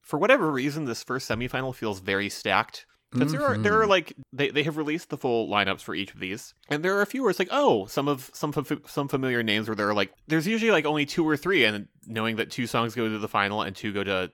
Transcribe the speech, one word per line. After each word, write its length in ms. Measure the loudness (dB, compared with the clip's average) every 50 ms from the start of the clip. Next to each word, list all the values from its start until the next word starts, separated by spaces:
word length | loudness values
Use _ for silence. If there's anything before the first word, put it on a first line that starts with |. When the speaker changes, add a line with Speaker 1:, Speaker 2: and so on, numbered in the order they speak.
Speaker 1:
for 180 | _ -6 -4 0
whatever 320 | 4 4 6 6 6 2
reason, 360 | 0 0 -2 -2 -2 -2 -4
this 160 | -4 -6 -6 -6
first 260 | -6 -6 -6 -2 -2
semifinal 460 | -2 -2 -2 -4 -4 -4 -4 -4 -6
feels 260 | -4 -4 -4 -4 -4
very 300 | -2 0 0 0 0 -2
stacked. 560 | -6 -4 0 2 2 2 2 0 -6 -20 -20 _ _ _ _ _ -2
'Cause 200 | 0 0 0 0
there 100 | 0 0
are, 160 | 0 0 2
there 160 | 2 2 4
are, 60 | 4
Speaker 2:
Mm-hmm. 100 | 4 4
Speaker 1:
like, 220 | 4 2 2 -2 -14 -18 -18 _ -4
they, 180 | -2 -2 0
they 120 | 2 0 0
have 140 | 0 0
released 340 | -2 -2 -2 -2 -4 -4 _
the 80 | -10 -4
full 300 | 0 2 2 2 2 2
lineups 320 | 2 2 2 2 0 -4 -4
for 140 | -8 -6
each 180 | -6 -6 -6 -8
of 60 | -10
these. 340 | -8 -8 -8 -8 -10 -16 _ _ _ _
And 160 | -4 -2 0
there 120 | 0 2
are 60 | 2 0
a 40 |
few 160 | 0 0 0 0
where 80 | 0
it's 100 | 2 2
like, 80 | -2 0
oh, 360 | 2 4 4 6 4 4 2
some 200 | -2 -2 -2 0
of, 240 | 0 0 -2 -4 -16 _
some 200 | -6 -6 -4 -2
fam-, 300 | -4 -2 -2 -6 -6 -6
some 220 | -8 -6 -4 -4 -2
familiar 340 | -2 -2 0 0 0 0 2
names 260 | 2 0 0 0 -2
where 60 | -2
there 140 | 0 0 2
are, 60 | 2
like, 180 | 2 0 -2 -4 _ _ 0
there's 180 | 0 0 2
usually, 240 | 0 0 0 2 4
like, 160 | 4 4 4
only 180 | 2 0 0 -2
two 220 | -2 0 0 2 2
or 80 | 2
three. 280 | 0 0 0 2 4 4
And 240 | 4 2 0 -8 -10 _ _ -16
knowing 300 | -8 -4 -2 -2 -2 0
that 160 | -2 -4 -4 -4
two 160 | -6 -6 -2
songs 260 | 0 -2 -2 0 -2
go 140 | -2 -2 -2
to 100 | -2 -4
the 80 | -6 -2
final 340 | 0 0 0 2 0 -2 -2
and 120 | -4 -6
two 180 | -6 -6 -6 -4
go 120 | -2 -2
to 260 | 0 0 0 -2 -4